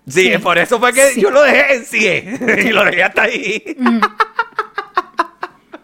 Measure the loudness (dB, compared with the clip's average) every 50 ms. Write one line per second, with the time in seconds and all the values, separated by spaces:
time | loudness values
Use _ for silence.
0 | -16 -4 0 2 2 2 2 0 0 0 0 0 2 0 0 0 0 0 2 4
1 | 2 2 4 2 0 2 4 4 4 4 4 2 2 2 0 -2 -2 -6 -4 -2
2 | 0 0 0 -2 -6 -8 -10 -6 -2 -2 0 0 0 0 2 2 2 2 2 0
3 | 0 0 0 0 -2 -2 -2 -4 -6 -6 -6 -8 -8 -10 -8 -2 0 0 0 0
4 | -2 -4 -2 -4 -6 -6 -4 -8 -8 -8 -8 -12 -12 -10 -10 -14 -14 -8 -8 -8
5 | -8 -8 -8 -8 -8 -8 _ -16 -16 -16 -16 _ _ _ -20 -20